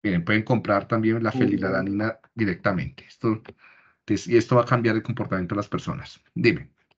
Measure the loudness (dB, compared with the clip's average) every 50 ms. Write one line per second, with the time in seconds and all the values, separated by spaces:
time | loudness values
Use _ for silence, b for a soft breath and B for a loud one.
0 | -2 0 -2 0 0 0 0 0 2 0 -2 0 2 0 0 0 0 0 -2 0
1 | 2 0 0 2 0 -2 0 2 0 2 2 0 -2 -2 -2 -2 -2 -2 -2 -2
2 | -2 -4 -4 -8 _ _ _ -2 0 0 0 -2 -2 -2 -2 -2 -4 -6 -10 -14
3 | -20 -20 -16 _ -2 -2 -2 -2 -6 -16 -20 b b b b b b b b b
4 | _ -2 -2 -2 0 4 4 4 4 6 4 2 4 4 0 2 2 2 0 0
5 | -2 -4 -6 -6 -4 -4 -4 -4 -4 -4 -4 -4 -4 -4 -6 -8 -6 -6 -8 -8
6 | -10 -16 -20 -20 _ _ _ 2 2 2 2 2 -4 -12 _ _ _ _ _